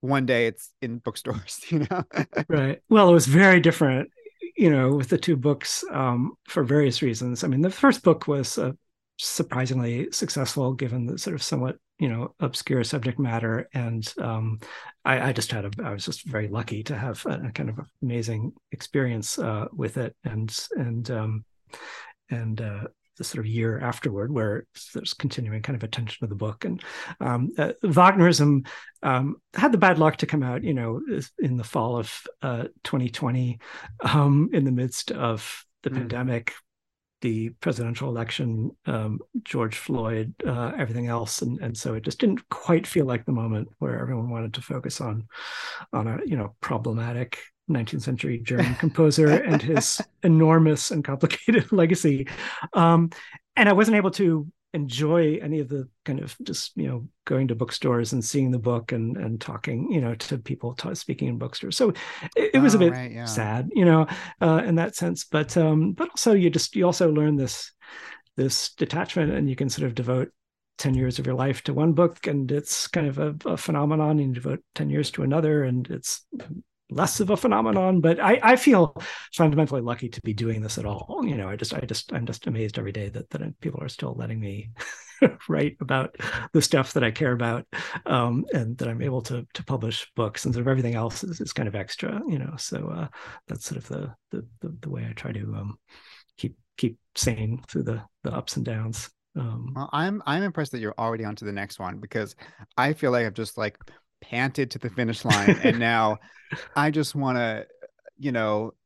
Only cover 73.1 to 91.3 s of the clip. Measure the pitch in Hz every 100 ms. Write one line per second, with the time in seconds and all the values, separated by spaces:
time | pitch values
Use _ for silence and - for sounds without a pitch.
73.1 | 135 151 151 - 165 - 151 147 156 151
74.1 | 151 139 123 131 139 _ - 147 143 143
75.1 | - 135 147 156 151 131 123 127 - -
76.1 | - _ 302 - 160 - _ _ - 180
77.1 | - 190 208 254 208 220 202 185 185 165
78.1 | 165 196 - 220 254 302 220 165 - -
79.1 | - - - 165 147 156 139 120 120 120
80.1 | - - 104 113 110 107 110 104 104 -
81.1 | 392 240 139 95 101 - - - - -
82.1 | - 117 117 - 113 110 107 107 101 101
83.1 | - - - - - 165 139 143 - 135
84.1 | 120 113 113 104 101 107 117 - - -
85.1 | - - - - 156 147 - 131 135 131
86.1 | - - - - 160 139 147 131 - 123
87.1 | 113 147 123 120 120 123 - - 165 -
88.1 | 131 117 120 - 156 113 123 123 117 135
89.1 | 131 117 123 113 - - 135 110 113 -
90.1 | - 110 - 135 120 123 131 120 117 113
91.1 | - 196